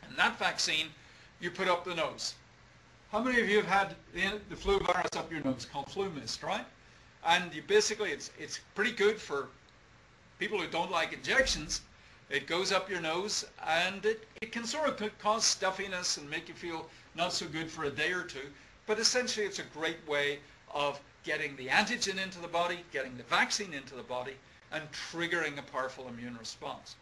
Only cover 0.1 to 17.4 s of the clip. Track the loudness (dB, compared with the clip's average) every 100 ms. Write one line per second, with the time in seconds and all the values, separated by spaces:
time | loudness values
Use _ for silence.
0.1 | 4 4 4 0 2 0 0 -2 -6 -20
1.1 | -20 -20 -8 -6 0 4 4 4 0 0
2.1 | 0 -8 -8 -18 -20 -20 -20 -20 -20 -4
3.1 | 0 4 4 6 4 6 4 4 -2 -12
4.1 | -2 -2 -2 -8 -8 2 2 4 2 2
5.1 | -2 -4 -2 -2 -2 -4 -6 -6 -4 -4
6.1 | -4 -6 -6 -2 -2 -4 -16 -20 -20 -20
7.1 | -6 4 4 4 -8 4 6 6 2 -2
8.1 | -2 -8 -12 -10 -10 -12 0 0 4 4
9.1 | 4 -2 -4 -4 -12 -20 -20 -20 -20 -20
10.1 | -20 -20 -6 -2 0 0 0 2 2 0
11.1 | -2 2 4 4 2 -2 -6 -6 -20 -20
12.1 | -20 -2 -2 0 0 4 2 2 -2 0
13.1 | 0 0 -2 -6 -8 2 4 4 2 0
14.1 | 0 -4 -12 -8 -6 -4 0 0 0 -4
15.1 | -2 2 4 4 2 0 0 -4 -4 -2
16.1 | -4 -4 -6 -6 -8 -6 -6 -8 -16 -18
17.1 | -4 -2 -2